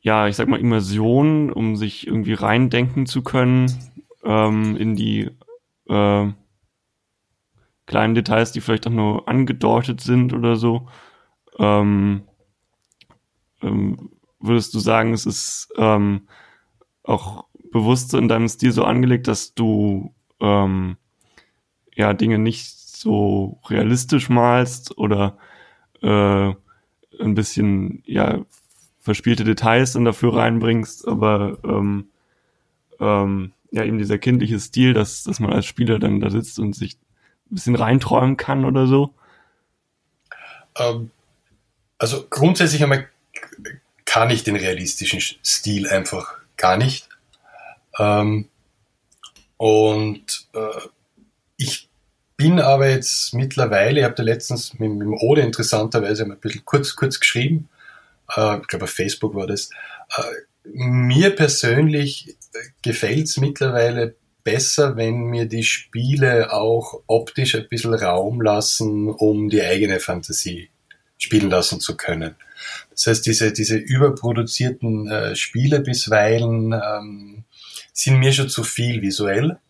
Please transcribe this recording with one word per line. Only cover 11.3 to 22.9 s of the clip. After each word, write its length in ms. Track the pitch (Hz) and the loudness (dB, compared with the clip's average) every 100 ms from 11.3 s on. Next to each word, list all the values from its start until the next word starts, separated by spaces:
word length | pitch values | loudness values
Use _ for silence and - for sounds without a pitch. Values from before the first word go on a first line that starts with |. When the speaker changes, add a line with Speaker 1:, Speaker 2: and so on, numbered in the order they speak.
| _ _ - | _ _ 0
Speaker 1:
Ähm, 680 | 104 104 104 101 101 101 - _ _ _ _ _ _ _ _ _ _ _ _ _ | 2 4 4 2 0 -2 -8 _ _ _ _ _ _ _ _ _ _ _ _ _
ähm, 500 | - 104 101 127 - _ _ _ | -4 -2 -2 -6 -12 _ _ _
würdest 340 | 107 117 104 | 0 0 0
du 60 | 113 | -4
sagen, 340 | 98 113 113 | 0 2 2
es 120 | 117 | -2
ist, 440 | 110 104 - - - - | -4 -6 -8 -10 -10 0
ähm, 500 | 110 107 101 98 _ - - _ _ _ _ _ | 2 4 2 -2 _ -20 -20 _ _ _ _ _
auch 420 | - - 95 101 - - - | -4 -2 -2 -14 -20 -20 -4
bewusst 400 | - 110 127 127 | 0 2 2 2
so 60 | 131 | 0
in 100 | 120 | 2
deinem 200 | 113 113 | 2 0
Stil 240 | - 123 | 0 0
so 120 | 117 | 2
angelegt, 440 | 123 120 127 123 127 | 2 2 2 2 0
dass 260 | 196 - | -4 -4
du, 600 | - 113 107 104 98 98 _ _ _ | -2 0 2 0 -2 -6 _ _ _
ähm, 580 | 104 101 98 95 92 92 _ _ _ _ _ _ _ _ _ | 2 4 2 0 -4 -8 _ _ _ _ _ _ _ _ _
ja, 180 | - 104 | -2 0
Dinge 240 | 98 110 110 | 2 2 2
nicht 340 | 110 110 - | 0 -2 -12
so 880 | - - | -20 -20